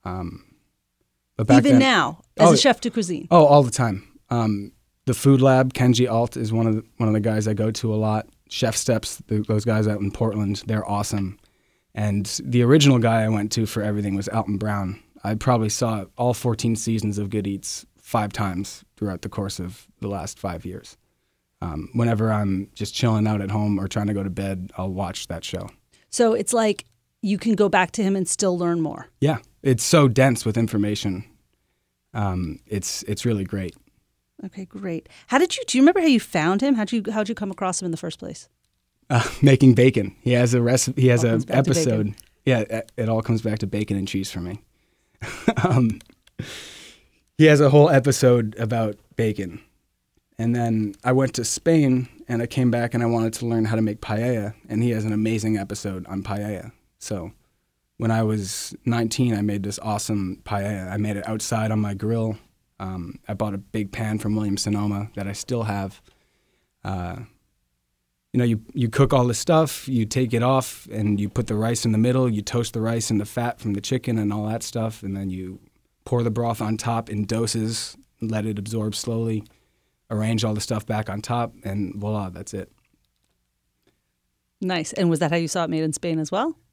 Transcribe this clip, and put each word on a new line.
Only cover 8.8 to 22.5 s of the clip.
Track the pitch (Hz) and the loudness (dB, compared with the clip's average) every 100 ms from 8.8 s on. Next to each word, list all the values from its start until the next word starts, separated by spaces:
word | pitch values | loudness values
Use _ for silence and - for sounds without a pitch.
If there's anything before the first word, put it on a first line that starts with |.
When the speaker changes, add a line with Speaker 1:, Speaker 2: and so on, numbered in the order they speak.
| - 113 - - - | 0 -2 -2 -12 -4
Speaker 1:
th-, | 107 107 | -4 0
those | 107 110 | -2 0
guys | 110 107 | 0 0
out | 104 | 0
in | 101 | -4
Portland, | - 113 104 101 101 - | -2 -2 0 -4 -4 -4
they're | 107 - | -4 -2
awesome. | 101 104 104 95 95 _ _ _ _ _ | -4 -2 -4 -6 -8 _ _ _ _ _
And | - 104 101 98 - | -4 -2 0 -2 -8
the | 135 120 | 0 2
original | 120 156 143 127 | 6 6 8 6
guy | 117 113 | 4 2
I | 110 | 2
went | 107 104 | 0 -2
to | 120 110 | -2 -2
for | 117 | -2
everything | 107 104 101 98 | -2 -2 -2 -2
was | 98 | -2
Alton | 110 101 101 | -4 -2 -2
Brown. | 107 101 95 95 _ - | -2 -2 -4 -8 _ -10
I | 101 | -6
probably | 110 135 123 110 | -2 2 2 2
saw | - 120 107 92 - | 0 -2 -4 -8 -2
all | 120 | -2
fourteen | 117 123 110 120 | 0 -2 -2 0
seasons | 110 - 110 104 104 | -2 -2 -2 -2 -4
of | 101 | -4
Good | 107 98 | -4 -4
Eats | 98 - - - _ | -6 -8 -12 -14 _
five | - 113 104 | -4 -2 -2
times | - 101 90 101 - _ _ | -4 -4 -4 -8 -12 _ _
throughout | 101 90 | -6 -6
the | 101 | -8
course | - 98 - | -8 -8 -8
of | 90 - - _ | -10 -12 -20 _
the | 101 | -8
last | 98 82 - | -8 -8 -8
five | 98 85 92 | -8 -8 -10
years. | 95 - - _ _ _ _ _ _ | -14 -18 -20 _ _ _ _ _ _
Um, | 87 78 - | -8 -8 -6
whenever | 120 117 110 110 | -2 0 0 0
I'm | 107 104 | 0 0